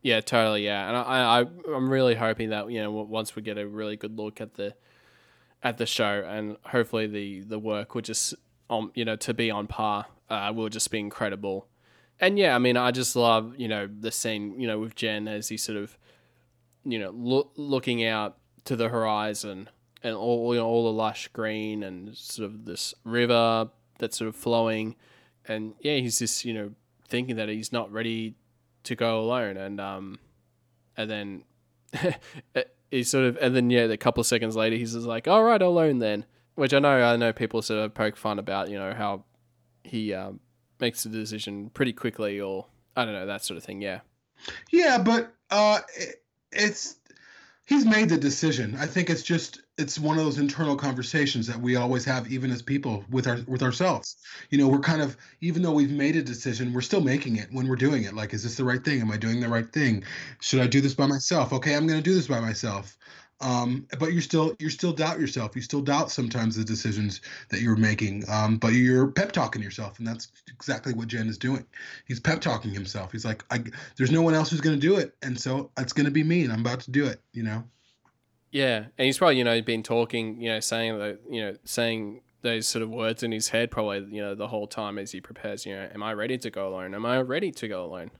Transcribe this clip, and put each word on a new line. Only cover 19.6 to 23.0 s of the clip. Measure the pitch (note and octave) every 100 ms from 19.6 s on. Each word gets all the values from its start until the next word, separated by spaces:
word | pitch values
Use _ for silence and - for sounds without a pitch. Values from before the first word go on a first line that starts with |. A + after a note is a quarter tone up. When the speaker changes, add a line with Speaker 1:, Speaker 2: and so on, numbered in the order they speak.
| G2+ _ _ _
Speaker 1:
and | B2 A2
all, | A#2 A#2+ A#2 A#2+
you |
know, | A2+
all | A#2 A#2
the |
lush | A2 A2 G#2 -
green | - A2 G#2+ G#2+ G#2+
and | G2 F#2 G2 A2+
sort | - - G#2
of | A2 A2
this | F2 - -